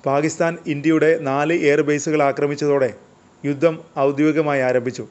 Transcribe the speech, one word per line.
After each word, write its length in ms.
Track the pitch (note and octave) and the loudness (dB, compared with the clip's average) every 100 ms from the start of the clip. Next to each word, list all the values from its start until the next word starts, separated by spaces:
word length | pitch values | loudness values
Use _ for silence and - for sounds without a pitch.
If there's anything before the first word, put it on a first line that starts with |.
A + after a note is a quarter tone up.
പാകിസ്ഥാൻ 480 | C#3 C#3 D3+ D3+ E3+ E3+ - | 0 0 -2 -2 -2 -2 -8
ഇന്ത്യയുടെ 440 | C#3+ D3+ D#3+ D3+ E3 C#3+ | -2 0 4 4 2 0
നാല് 240 | C#3 D3 E3+ D#3 | -2 0 0 2
എയർ 140 | C#3+ D3+ | 2 2
ബേസുകൾ 320 | D3 E3 D#3 | -2 -2 0
ആക്രമിച്ചതോടെ 680 | C#3 C3+ C#3+ C#3+ D3 C#3+ C3 G#2 - _ _ _ | 0 0 -2 -2 0 2 0 -2 -20 _ _ _
യുദ്ധം 300 | C#3+ C#3 E3 D#3+ - - C#3 | -6 0 0 0 -10 -2 -2
ഔദ്യോഗികമായി 560 | C#3 D3+ D#3 D3+ C#3+ B2+ | 2 0 2 0 0 0
ആരംഭിച്ചു. 360 | B2 C3 A#2+ G#2+ | 0 -2 -8 -14